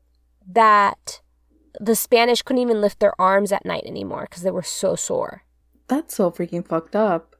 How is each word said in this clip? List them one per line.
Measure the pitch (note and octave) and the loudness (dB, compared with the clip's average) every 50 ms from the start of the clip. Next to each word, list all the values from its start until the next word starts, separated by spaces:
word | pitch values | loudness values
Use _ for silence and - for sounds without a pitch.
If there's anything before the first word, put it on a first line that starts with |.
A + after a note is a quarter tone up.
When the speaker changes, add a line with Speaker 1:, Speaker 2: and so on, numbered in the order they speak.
| _ _ _ _ _ _ _ _ _ | _ _ _ _ _ _ _ _ _
Speaker 1:
that | F#3 F3+ - A3+ A3 G#3 G#3 G3+ G3 - _ _ - - - _ _ _ _ _ _ _ _ _ _ _ - | -2 2 4 6 6 6 6 4 2 -2 _ _ -18 -18 -18 _ _ _ _ _ _ _ _ _ _ _ -8
the | G#3 G#3 A3+ | -2 0 0
Spanish | - - - B3 A#3 A#3 A#3+ A#3+ - | 0 2 2 4 4 4 4 2 0
couldn't | - - C4 B3 | 0 -2 -2 0
even | B3 A#3+ A#3 G#3+ | 0 0 0 2
lift | G3+ G3+ - - | 0 0 0 2
their | G#3 G3+ - - | 0 0 2 2
arms | F#3 F#3 F#3+ G3 G#3 F#3+ | 2 2 4 2 2 0
at | G3 - - | -2 -4 -4
night | - - - - | -6 -6 -6 -8
anymore | - - G3+ G3 F#3+ - - - - | -10 -10 -10 -8 -8 -8 -10 -10 -12
'cause | - F3 | -14 -6
they | F3 F#3+ | -6 -4
were | F3 F3+ | -4 -4
so | E3+ - - - - F#3 F3 | -8 -8 -8 -4 -2 -2 -2
sore. | - - - - - - - - - _ _ _ _ _ _ _ _ _ - | -2 -4 -4 -4 -4 -4 -6 -10 -16 _ _ _ _ _ _ _ _ _ -4
Speaker 2:
That's | B3 D4 D#4+ - - | -4 -4 -4 -6 -2
so | - G3+ F3 | -2 -2 -2
freaking | E3+ - F3+ E3+ - F3 E3+ | 0 -4 -8 -6 -6 -8 -6
fucked | _ E3+ E3 E3 - - | _ -4 -4 -4 -4 -2
up. | G3+ A3 G#3 F3 E3 E3 _ _ | -2 0 0 0 -2 -4 _ _